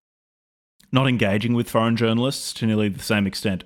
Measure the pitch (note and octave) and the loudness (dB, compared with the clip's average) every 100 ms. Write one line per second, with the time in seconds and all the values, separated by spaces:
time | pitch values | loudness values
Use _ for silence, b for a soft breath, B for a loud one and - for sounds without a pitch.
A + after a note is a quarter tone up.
0 | _ _ _ _ _ _ _ _ _ B2+ | _ _ _ _ _ _ _ _ _ 0
1 | C3+ A#2+ G#2 G#2 A#2 A#2+ A#2+ A#2 A2+ A2+ | 2 2 2 2 0 0 0 0 2 2
2 | A2+ A2+ C3 C#3 - - B2+ G#2+ G#2+ D#2+ | 2 2 0 -4 -8 -4 0 2 0 -2
3 | - G#2 G2 - G#2+ F#2 | -2 0 0 -2 -4 -4